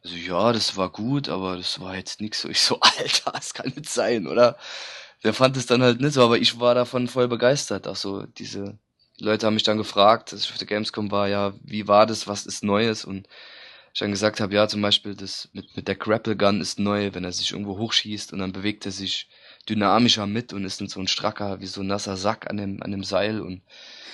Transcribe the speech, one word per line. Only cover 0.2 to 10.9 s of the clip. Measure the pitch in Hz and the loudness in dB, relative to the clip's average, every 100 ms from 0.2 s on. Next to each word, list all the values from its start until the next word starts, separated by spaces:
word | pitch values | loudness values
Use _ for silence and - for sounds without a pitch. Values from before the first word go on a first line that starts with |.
| 87 90 113 | -4 2 2
das | 113 - 95 | 2 0 -2
war | 92 | -4
gut, | - 110 139 139 | -2 -2 -2 -2
aber | 92 95 90 | -4 -4 -4
das | 90 - | -6 -8
war | 92 95 | -8 -10
jetzt | 92 - | -10 -10
nix | 107 - | -8 -6
so." | - | -4
Ich | - | 0
so, | - - | 0 4
<laughs> | - - | 2 2
"Alter, | 139 - - | -2 -2 -2
das | - - | -6 -10
kann | - 135 | -8 -8
nicht | 139 151 | -8 -6
sein, | 123 104 117 73 | -2 0 0 0
oder?" | 95 120 - - - - - - _ | 4 4 4 -14 -14 -14 -16 -18 _
Der | 110 | -2
fand | 107 131 131 | 4 4 4
es | - | 2
dann | 123 | 6
halt | 127 120 | 6 4
nicht | 143 | 2
so, | 135 | 6
aber | 120 117 | 6 6
ich | 117 117 | 2 4
war | 120 | 4
davon | 123 123 127 123 | 4 2 -2 -2
voll | 131 123 | 0 0
begeistert. | 117 123 143 - 98 - | 4 2 2 -2 -6 -6
Auch | 95 | -6
so, | 101 98 | -6 -6
diese | 110 - 104 101 98 104 _ _ _ - | -8 -14 -12 -10 -10 -14 _ _ _ -6
Leute | 107 107 110 | 0 2 2
haben | |
mich | 107 | 2
dann | - 107 | 2 0
gefragt, | 104 104 101 117 - | 0 6 8 8 2
als | 101 | -8
ich | - | -8
auf | - | -8
der | - | -4
Gamescom | 104 107 | -4 -2